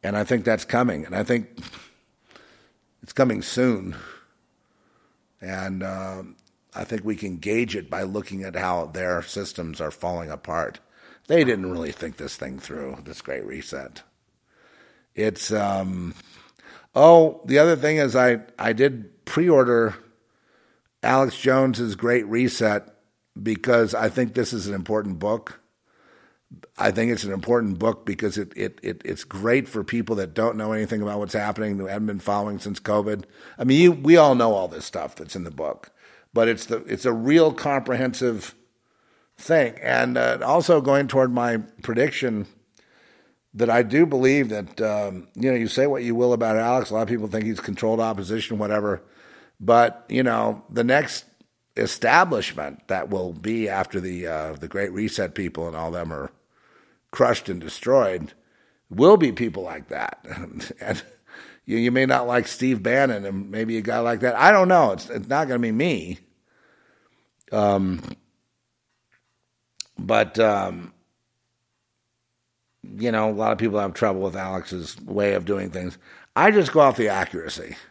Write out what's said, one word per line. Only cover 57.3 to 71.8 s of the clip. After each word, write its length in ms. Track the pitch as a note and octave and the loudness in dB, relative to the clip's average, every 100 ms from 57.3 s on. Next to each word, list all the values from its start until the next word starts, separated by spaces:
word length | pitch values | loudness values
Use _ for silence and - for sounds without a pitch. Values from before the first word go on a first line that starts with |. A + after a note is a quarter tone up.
| A#2 - | 2 -4
and 100 | F2+ | -10
destroyed 760 | D#2 - A#2 C3 G#2+ F2+ D2+ - _ _ _ _ _ | -10 -8 2 2 2 -2 -8 -16 _ _ _ _ _
will 280 | F#2 D3+ G#3 | 4 8 8
be 140 | D3+ | 6
people 320 | G#2 A#2+ F2+ | 0 -4 -4
like 260 | F2 D#2 - | -10 -12 -10
that. 360 | C#2+ A1+ - - | -6 -6 -8 -14
<laughs> 60 | - F2 - - - | -14 -12 -12 -14 -12
And 240 | G#2+ G#2+ - _ _ - - - - | -8 -8 -8 _ _ -20 -20 -20 -4
you, 120 | A2 | 0
you 140 | A#2+ | 2
may 140 | B2 C3 | 2 4
not 220 | B2+ A#2+ | 4 4
like 200 | B2 A2 | 0 0
Steve 340 | - C3 A#2+ | -2 0 0
Bannon 440 | G2 B2+ C#3 G#2+ G2 | 2 2 2 0 -4
and 260 | G2 G2 | -8 -8
maybe 260 | G#2 A2+ A2+ | -6 -4 -4
a 40 | |
guy 180 | G#2+ A#2 | -4 -2
like 220 | A#2 A#2 | 0 0
that. 140 | B2 A#2 | 0 6
I 160 | D#3 | 8
don't 180 | G#3 F3+ | 8 8
know. 240 | F3+ B2+ | 6 6
It's, 160 | F#2+ - | 2 -4
it's 180 | A#2+ G2+ | -6 0
not 200 | C#3 D3+ | 0 0
gonna 120 | B2 | 0
be 120 | A#2 | 0
me. 480 | A2 E3+ B2 E2 F2+ _ _ _ _ _ _ _ _ _ _ _ _ - | 0 0 0 -4 -12 _ _ _ _ _ _ _ _ _ _ _ _ -6
Um, 500 | G#2+ G#2 G2+ F#2+ F2+ - - _ _ _ _ _ _ _ _ _ _ _ _ _ _ _ _ - - | 0 2 2 0 -4 -8 -18 _ _ _ _ _ _ _ _ _ _ _ _ _ _ _ _ -20 -14
but, 400 | F#2 A2 G#2+ - | 0 2 2 2
um, 540 | A2 G2+ F#2 F2 F2 _ _ _ _ _ _ _ _ _ | 2 2 -2 -6 -16 _ _ _ _ _ _ _ _ _